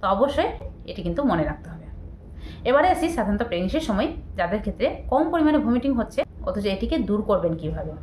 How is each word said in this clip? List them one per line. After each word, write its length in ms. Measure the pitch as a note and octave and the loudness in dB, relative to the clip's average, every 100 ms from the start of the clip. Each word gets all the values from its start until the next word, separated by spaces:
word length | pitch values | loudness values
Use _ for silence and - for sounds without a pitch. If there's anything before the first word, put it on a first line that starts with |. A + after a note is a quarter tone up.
তো 40 | F#3+ | 2
অবশ্যই 360 | G3 C#4 C#4+ F4 - - - - | 4 4 2 0 -2 -10 -14 -12
এটি 100 | - F3 | -6 -4
কিন্তু 140 | E3+ C#4 | 2 4
মনে 140 | E3 D3+ | 4 2
রাখতে 160 | D#3 - | -2 -10
হবে। 140 | - - - - - - - - - - | -14 -14 -14 -14 -14 -16 -14 -12 -6 2
এবারে 200 | C4+ F4+ | 4 6
আসি 120 | F4+ E4 E4 | 4 2 0
সাধারণত 260 | G3+ G#3 A#3 | 0 0 0
প্রেগন্যান্সির 340 | F3 F#3 D#4+ - | -2 0 -2 0
সময় 200 | G3 D4+ E4+ - - | 0 0 -4 -10 -4
যাদের 220 | E3+ G#3 | -2 0
ক্ষেত্রে 220 | G3+ F#3 C#4 - - | -4 -2 -2 -2 0
কম 140 | C4 E4 | 2 2
পরিমাণে 260 | E4+ D4+ D4+ A3 | 4 4 4 4
ভমিটিং 240 | B3 C4+ B3 | 2 2 0
হচ্ছে, 220 | G#3+ - - - - | -2 -2 -4 -4 -4
অথচ 160 | F#3+ G3+ | -2 0
এটিকে 220 | F#3+ A#3 D#4+ G3 | -2 0 0 2
দূর 120 | G#3 G#3+ | 0 2
করবেন 240 | F#3+ E3 E3 | 2 2 -2
কীভাবে? 320 | D#3+ D#3+ D3+ D3+ | -4 -4 -6 -10